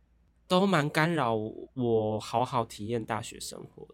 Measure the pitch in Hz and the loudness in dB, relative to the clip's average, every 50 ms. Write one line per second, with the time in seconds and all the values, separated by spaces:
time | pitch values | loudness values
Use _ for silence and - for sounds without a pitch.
0 | _ _ _ _ _ _ _ _ _ - 185 185 202 202 180 151 143 151 - 156 | _ _ _ _ _ _ _ _ _ 2 4 4 4 4 4 2 2 2 2 2
1 | 156 175 170 156 127 117 113 107 107 113 - - - - - 131 120 117 113 110 | 2 2 2 2 2 2 2 0 0 -4 -8 -10 -14 -10 -4 -2 2 4 4 4
2 | 107 107 107 104 - - - 113 127 - 131 120 113 - - - 101 110 120 113 | 2 2 -2 -2 -4 0 0 0 0 2 0 -2 -2 -2 -6 -10 -6 -4 -4 -4
3 | 110 - 113 107 117 - - - - - - - 52 - - - - - | -2 -2 -4 -4 -6 -8 -12 -12 -12 -12 -12 -12 -14 -16 -16 -18 -20 -20